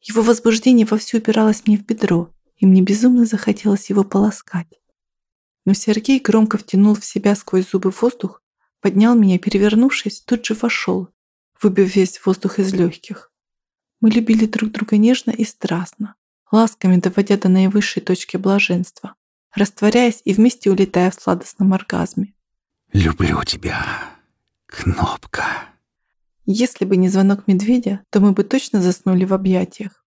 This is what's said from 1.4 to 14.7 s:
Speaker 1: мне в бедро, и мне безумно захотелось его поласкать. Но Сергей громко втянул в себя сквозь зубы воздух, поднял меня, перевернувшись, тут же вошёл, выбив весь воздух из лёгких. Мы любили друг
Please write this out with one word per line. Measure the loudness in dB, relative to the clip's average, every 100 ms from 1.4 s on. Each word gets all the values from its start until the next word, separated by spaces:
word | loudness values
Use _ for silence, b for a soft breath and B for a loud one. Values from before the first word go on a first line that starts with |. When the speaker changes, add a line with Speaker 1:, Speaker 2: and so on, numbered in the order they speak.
| 0 0 0
Speaker 1:
мне | 0
в | -2
бедро, | -4 0 -2 -2 _ _ _
и | 4
мне | 4
безумно | 4 2 2 4 2
захотелось | 0 -4 -2 -2 -2 -2
его | -2
поласкать. | 0 0 0 -2 _ -10 -10 _ _ _ _ _ _ _ _ _ -2
Но |
Сергей | -2 0 -2 0 0
громко | 2 2 2 -2
втянул | -2 2 2 2
в | -4
себя | -4 -2 -2
сквозь | -2 -4 -2
зубы | -4 -4
воздух, | -2 -4 -2 -12 -12 _ _ _ _
поднял | -2 2 4 4
меня, | 4 2
перевернувшись, | 0 0 2 4 2 0 -8 -12
тут | -4 -4 -4
же | -4
вошёл, | -4 -4 -4 -4 -6 _ _ _ _ _
выбив | 0 2 0 2
весь | -2 -2 -4
воздух | -2 -4 -4
из | -4
лёгких. | 0 -2 -4 -18 -20 _ _ _ _ _ _ _ _
Мы | 0
любили | 2 0 0 0
друг | -2 -6